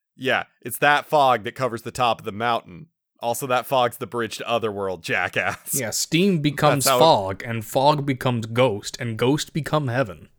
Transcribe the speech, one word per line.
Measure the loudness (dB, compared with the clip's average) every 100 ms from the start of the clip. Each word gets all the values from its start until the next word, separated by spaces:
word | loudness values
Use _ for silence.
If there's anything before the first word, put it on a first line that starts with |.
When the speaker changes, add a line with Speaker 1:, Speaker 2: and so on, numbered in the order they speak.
| _ -6
Speaker 1:
Yeah, | 0 0 -2 _
it's | -12 2
that | 4 4 4
fog | 4 4 4
that | -2
covers | -4 -4 -4
the | -8
top | 0 0 0
of | -4
the |
mountain. | -4 -2 -2 -4 -18 -20 _ _ -8
Also, | -6 -4 -2
that | -2 2
fog's | 2 2 -2
the | -8
bridge | -4 -6 -6
to | -2
Otherworld, | -2 -2 -4 -4 -4
jackass." | -2 -2 0 0 -2 -4 -6 -4
Speaker 2:
Yeah, | -4
steam | -4 0 2 2 2
becomes | 0 2 2 2 2
Speaker 1:
That's |
how | 4
it |
Speaker 2:
fog, | 6 4 0 -6 -6
and | -8
fog | -4 2 2 2 0
becomes | -2 0 -2 -2
ghost, | 0 2 0 -8 -8
and | -8 -2
ghost | 2 0 -2
become | -6 -2 -2 0
heaven. | -2 -2 -6 -18